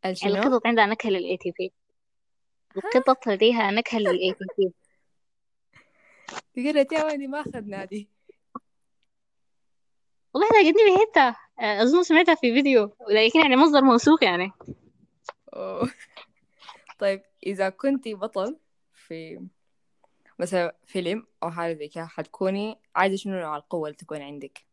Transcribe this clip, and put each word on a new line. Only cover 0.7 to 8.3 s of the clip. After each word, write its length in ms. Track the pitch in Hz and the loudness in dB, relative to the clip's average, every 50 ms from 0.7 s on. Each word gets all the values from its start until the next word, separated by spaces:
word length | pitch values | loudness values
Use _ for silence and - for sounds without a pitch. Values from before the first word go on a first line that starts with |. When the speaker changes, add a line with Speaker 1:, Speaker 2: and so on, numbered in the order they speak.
| 233 226 214 | 4 4 4
Speaker 2:
نكهة 240 | 202 220 - - 226 | 2 2 -4 -2 -2
لل 140 | 190 185 175 | -2 -2 -2
إيه 120 | 175 185 180 | -4 -6 -6
تي 140 | - 185 170 - | -6 -10 -8 -6
بي. 140 | 185 185 _ _ _ _ _ _ _ _ _ _ _ _ _ _ _ _ _ _ _ _ _ | -10 -10 _ _ _ _ _ _ _ _ _ _ _ _ _ _ _ _ _ _ _ _ _
Speaker 1:
ها؟ 60 | - 381 403 466 | -12 -10 -2 -4
Speaker 2:
القطط 320 | 254 262 - 262 - - 233 | -2 0 0 -2 0 -2 -4
لديها 440 | 202 190 220 226 240 233 220 196 | -2 2 2 2 2 2 -2 -2
نكهة 280 | 202 220 240 - - 226 | -2 -4 -4 -4 -4 -2
لل 200 | 208 196 180 180 | -2 0 -2 0
إيه 120 | 185 185 190 | -2 -4 -4
تي 120 | _ 190 185 - - | _ -12 -12 -4 -4
بي. 160 | 196 180 - _ _ _ _ _ _ _ _ _ _ _ _ _ _ _ _ _ _ _ _ _ _ _ _ _ _ _ _ _ _ - - - - _ _ | -4 -4 -4 _ _ _ _ _ _ _ _ _ _ _ _ _ _ _ _ _ _ _ _ _ _ _ _ _ _ _ _ _ _ -16 -16 -16 -18 _ _
Speaker 1:
<laughs> 0 | |
دي 160 | 247 247 285 | -6 -4 0
قريتيها 340 | 302 294 277 277 320 311 311 | 2 2 2 2 0 -2 -2
وين؟ 120 | 311 302 285 | -2 -4 -6
دي 80 | 277 269 | -8 -8
ما 140 | 269 294 | -10 -10
أخذنا 440 | 294 - - 247 214 208 196 196 190 | -10 -10 -12 -12 -12 -12 -12 -12 -12
دي. 240 | 190 196 214 208 _ _ _ _ _ | -10 -12 -12 -12 _ _ _ _ _